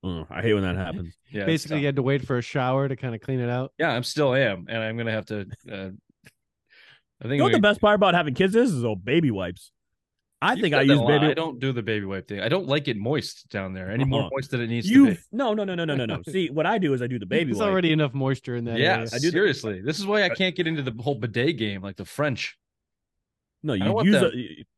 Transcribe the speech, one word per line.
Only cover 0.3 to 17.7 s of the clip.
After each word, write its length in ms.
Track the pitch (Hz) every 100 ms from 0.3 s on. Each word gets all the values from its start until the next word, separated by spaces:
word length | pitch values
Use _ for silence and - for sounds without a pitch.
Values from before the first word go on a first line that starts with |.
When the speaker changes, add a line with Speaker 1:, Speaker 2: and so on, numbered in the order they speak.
| 73
Speaker 1:
hate 120 | 113
when 100 | 104
that 120 | 95 87
happens. 400 | 92 - 85 - _
Speaker 2:
Yeah, 100 | 185
it's 20 | 190
Speaker 3:
Basically, 300 | 165 151 151
Speaker 2:
tough. 20 |
Speaker 3:
you 40 | 143
had 100 | 139
to 60 |
wait 240 | 127 139 131
for 100 | 123
a 40 |
shower 480 | 117 - 127 135 139
to 60 | 131
kinda 200 | 131 113
clean 200 | - 131
it 100 | 120
out. 220 | 123 131 _
Speaker 2:
Yeah, 100 | 160
I'm 120 | 120
still 320 | 120 151 143 127
am, 300 | 123 95 87
and 160 | 113
I'm 140 | 110 113
gonna 160 | 113
have 120 | 110 -
to. 180 | 107 95 - -
Uh, 40 | 98 95 95 _ _ - _ _ _ _ _ - _ _ _
I 20 |
think 80 | 117
Speaker 1:
You 60 | 139
know 60 | 370
what 20 |
Speaker 2:
we 40 |
Speaker 1:
the 60 | 311
best 180 | 208 202
part 160 | 208 208
about 180 | 196
having 200 | 175 151
kids 200 | 131 190
is, 200 | 220 254
is 100 | 143
old 220 | 117 104 101
baby 260 | 156 156
wipes. 400 | 101 90 87 - _ _ _ _ _ _ _
I 120 | 165
Speaker 2:
You've 80 | 254
Speaker 1:
think 140 | 180 139
I 40 |
Speaker 2:
said 100 | 139
that 20 |
Speaker 1:
use 80 | 143
Speaker 2:
a 40 |
lot. 40 | 131 147
Speaker 1:
baby 60 | 151
Speaker 2:
I 60 | 151
don't 220 | 160 123
do 140 | 135
the 100 | 120
baby 220 | 107 107 98
wipe 220 | 98 -
thing. 140 | 101
I 80 | 107
don't 180 | 180 180
like 220 | 147 143
it 80 | 110
moist 500 | 107 151 - - -
down 220 | 104 95
there 180 | 92 92
any 140 | 113
more 200 | 135 139
Speaker 1:
Uh-uh. 60 | 92
Speaker 2:
moist 180 | 135 131
than 80 | 127
it 80 | 117
needs 220 | 120 175
Speaker 1:
You 160 | 254 269
Speaker 2:
to 60 |
be. 60 | 180 _
Speaker 1:
no, 220 | 220 254
no, 100 | 214
no, 100 | 196
no, 120 | 175 165
no, 100 | 139
no, 100 | 120
no. 160 | 147
Speaker 3:
<laughs> 40 | -
Speaker 1:
See, 220 | 180 160
what 160 | 147 160
I 140 | 220
do 140 | 175
is 80 | 135
I 60 | 123
do 100 | 123
the 80 | 98
baby 260 | 147 165
Speaker 3:
It's 100 | 120
Speaker 1:
wipe. 80 |
Speaker 3:
already 240 | 208